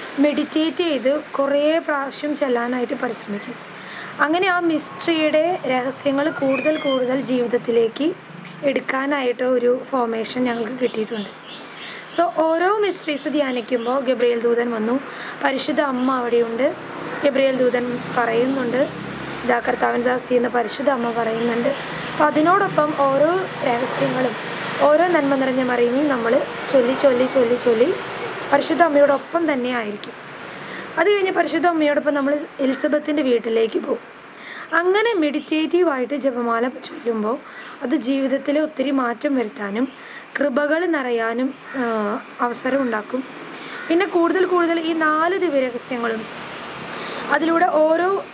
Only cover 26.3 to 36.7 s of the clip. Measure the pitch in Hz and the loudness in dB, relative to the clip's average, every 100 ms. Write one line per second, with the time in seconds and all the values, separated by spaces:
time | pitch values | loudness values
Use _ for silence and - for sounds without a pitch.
26.3 | 269 - - - 539 240 262 277 247 254 | 0 0 -6 0 2 4 4 4 4 4
27.3 | 269 233 247 247 220 294 - - - - | 4 4 2 4 4 4 2 -4 -8 -8
28.3 | - - 285 - 320 339 285 285 269 - | -8 0 0 2 2 4 6 6 4 0
29.3 | 339 311 269 247 247 208 208 - - - | -2 0 0 -2 -2 -4 -8 -12 -16 -16
30.3 | - - - - - - - 370 403 381 | -16 -14 -14 -14 -12 -6 0 2 4 2
31.3 | 349 311 320 349 320 294 294 294 285 269 | 0 0 2 2 2 2 2 0 0 0
32.3 | 294 330 - 269 262 302 294 302 302 262 | 0 -4 -2 -2 0 0 0 0 0 2
33.3 | 233 233 226 226 - 302 233 - - - | 0 2 0 0 -2 -2 -4 -6 -20 -20
34.3 | - - - - 330 359 403 453 403 302 | -20 -16 -16 -4 0 2 4 2 2 0
35.3 | 285 - 311 311 349 339 269 240 285 262 | 0 -2 0 2 2 2 2 -2 -2 -2
36.3 | 240 233 226 254 | 0 0 0 0